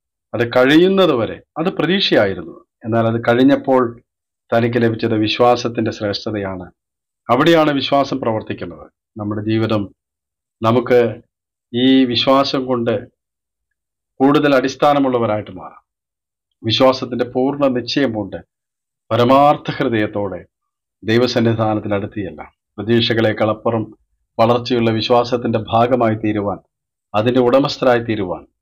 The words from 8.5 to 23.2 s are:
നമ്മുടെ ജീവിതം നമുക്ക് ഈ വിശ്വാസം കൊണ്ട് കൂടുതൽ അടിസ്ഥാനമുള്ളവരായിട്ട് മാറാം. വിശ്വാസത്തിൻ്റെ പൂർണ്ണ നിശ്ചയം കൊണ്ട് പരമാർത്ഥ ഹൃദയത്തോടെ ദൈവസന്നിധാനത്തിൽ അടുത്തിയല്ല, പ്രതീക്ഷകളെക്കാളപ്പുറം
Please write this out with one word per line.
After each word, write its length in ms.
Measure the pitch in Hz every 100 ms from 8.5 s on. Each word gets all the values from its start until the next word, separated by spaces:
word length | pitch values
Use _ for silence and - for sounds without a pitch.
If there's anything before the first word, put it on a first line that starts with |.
| 104 87 80 - _ _ 110
നമ്മുടെ 280 | 104 104
ജീവിതം 480 | 104 110 110 110 95 _ _ _ _ _ _ _
നമുക്ക് 600 | 110 123 120 123 143 110 _ _ _ _ _
ഈ 320 | 120 127 135 127
വിശ്വാസം 580 | 117 - 135 139 143
കൊണ്ട് 440 | 127 123 117 104 - _ _ _ _ _ _ _ _ _ _ _
കൂടുതൽ 340 | 135 147 143
അടിസ്ഥാനമുള്ളവരായിട്ട് 960 | 135 131 - 147 143 135 123 113 107 98
മാറാം. 320 | 92 80 - _ _ _ _ _ _ _ _
വിശ്വാസത്തിൻ്റെ 600 | - - 131 127 117 120 120
പൂർണ്ണ 400 | 127 131 143 139
നിശ്ചയം 460 | 123 117 147 131
കൊണ്ട് 260 | 107 98 92 - _ _ _ _ _ _
പരമാർത്ഥ 600 | 113 120 135 143 147 -
ഹൃദയത്തോടെ 760 | - 139 113 107 107 101 90 - _ _ _ _ _
ദൈവസന്നിധാനത്തിൽ 880 | 101 113 123 120 113 113 110 107 104
അടുത്തിയല്ല, 480 | 101 98 110 92 76 - _ _
പ്രതീക്ഷകളെക്കാളപ്പുറം 1200 | - 104 117 113 117